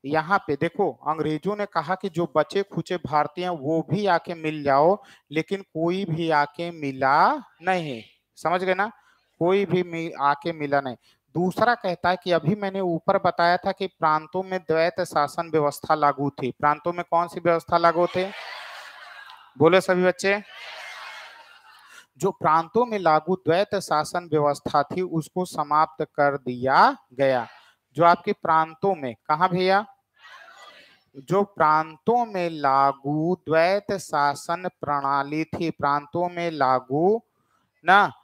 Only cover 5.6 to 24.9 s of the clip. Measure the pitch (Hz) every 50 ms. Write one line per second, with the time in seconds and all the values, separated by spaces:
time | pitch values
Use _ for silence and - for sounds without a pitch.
5.6 | 196 _ _ 156 160 170 180 190 202 170 160 160 165 160 156 147 147 143 - -
6.6 | 170 170 170 160 151 139 135 131 135 131 139 156 180 226 294 302 - _ _ _
7.6 | 165 185 185 180 165 151 127 113 107 - _ _ _ _ _ - - 160 170 185
8.6 | 185 185 185 175 202 226 - _ _ _ _ _ _ _ _ _ 165 175 190 202
9.6 | 202 170 175 185 175 175 165 165 165 170 - - 139 143 147 - - 170 165 156
10.6 | 147 143 143 139 135 131 120 - _ _ _ _ _ _ _ 156 180 185 - -
11.6 | 220 233 240 - - 190 175 - - 175 185 180 _ 185 175 165 - 156 214 208
12.6 | 202 190 190 190 190 180 170 160 _ - 190 196 190 180 - - 170 170 175 180
13.6 | - 196 190 _ 196 185 _ _ 160 156 156 156 156 151 - 185 185 190 190 185
14.6 | 170 - 160 160 165 175 175 - 180 - - 156 147 143 - - 165 165 156 156
15.6 | 147 143 139 - - - 156 156 151 143 139 - 143 139 - - 139 123 - _
16.6 | - 147 151 151 - 175 175 175 170 _ - 170 175 170 - 185 170 175 170 165
17.6 | - - 180 170 170 170 160 175 175 170 - 180 185 196 202 - - - - -
18.6 | - - - - - - - - - - - - - - - - - - _ 131
19.6 | 147 165 180 190 180 - 185 180 185 185 175 - - 196 202 208 202 - - -
20.6 | - - - - - - - - - - - - - - - - - - - -
21.6 | _ - - - - - - - _ _ _ 127 151 196 185 _ - 165 156 165
22.6 | 165 165 _ 226 247 240 220 202 180 165 156 156 - - 185 - _ 147 165 180
23.6 | 208 - - 196 - - 160 151 151 - - 180 175 170 151 156 147 147 143 -
24.6 | _ - - 147 139 -